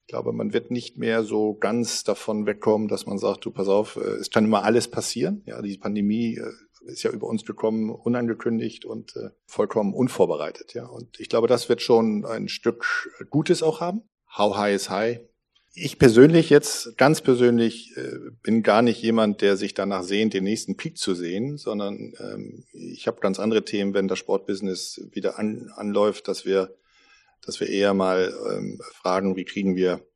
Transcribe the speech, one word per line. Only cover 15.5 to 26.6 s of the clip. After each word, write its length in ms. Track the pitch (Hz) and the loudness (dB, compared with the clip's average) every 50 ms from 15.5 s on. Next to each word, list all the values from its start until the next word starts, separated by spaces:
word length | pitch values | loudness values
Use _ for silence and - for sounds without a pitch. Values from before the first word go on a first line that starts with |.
| _ _ _ _ _ 180 | _ _ _ _ _ -8
Ich 200 | 170 147 - _ | -8 -8 2 _
persönlich 500 | 156 127 107 117 131 156 165 165 160 - | 6 8 12 12 12 12 10 6 6 8
jetzt, 480 | 147 147 - - - - - 117 - | 6 6 6 4 -8 -8 -8 -10 0
ganz 240 | - 131 143 156 151 | 4 4 4 4 4
persönlich, 720 | - - 127 120 123 120 120 117 117 113 - - - - - | 4 2 4 6 6 6 6 6 2 2 0 -4 -18 -16 -14
äh, 340 | - 65 65 62 65 - - - _ | -12 -10 -10 -10 -12 -14 -16 -18 _
bin 200 | _ - 110 113 | _ 0 0 2
gar 180 | 104 - 101 110 | 4 4 4 6
nicht 220 | 120 120 107 - | 6 4 2 0
jemand, 400 | 107 113 113 113 110 107 101 - | 0 0 2 2 2 2 2 2
der 140 | - 101 98 | 2 2 2
sich 180 | 95 104 101 - | 2 -2 -6 -4
danach 300 | - 98 101 101 92 87 | -4 -4 -2 -2 -4 -4
sehnt, 280 | 90 98 104 110 110 | -2 0 0 0 0
den 120 | 98 95 95 | 0 0 -2
nächsten 320 | 98 110 113 - - 98 | -2 -2 -4 -4 -8 -8
Peak 200 | - - 165 - | -8 -8 -12 -10
zu 180 | - - 104 92 | -6 -4 -4 -4
sehen, 440 | 87 90 85 90 98 117 139 147 143 | -4 -4 -6 -4 -4 -6 -6 -8 -8
sondern, 560 | - 117 110 104 101 98 104 107 107 92 90 101 | -8 -6 -6 -4 -4 -6 -8 -10 -12 -16 -14 -16
ähm, 460 | 101 98 101 101 - 101 - - - _ | -14 -14 -12 -12 -14 -14 -16 -20 -20 _
ich 360 | _ - 85 85 - - - - | _ -16 -16 -16 -16 -8 -6 -6
habe 120 | - - | -6 -2
ganz 200 | - 98 95 - | -2 -2 -2 0
andere 240 | 98 110 110 107 101 | -2 0 0 0 0
Themen, 280 | - - 104 101 98 | -2 -4 -4 -4 -2
wenn 160 | 98 101 95 95 | -2 -2 -2 -2
das 120 | 98 - | -4 -6
Sportbusiness 880 | - - 98 98 - - 101 95 104 95 92 87 - - - - - - | -4 -4 -4 -4 -2 -6 -6 -6 -4 -6 -6 -6 -8 -12 -12 -16 -18 -12
wieder 280 | _ 104 98 98 95 - | _ -6 -6 -6 -4 -4
an-, 320 | 107 107 107 - - - - | -6 -6 -6 -8 -12 -16 -14
anläuft, 540 | - 104 104 101 101 104 107 98 - _ - | -10 -8 -2 0 2 2 2 0 -2 _ -8
dass 180 | 92 - - | -8 -6 -2
wir, 300 | 90 98 95 | 0 0 0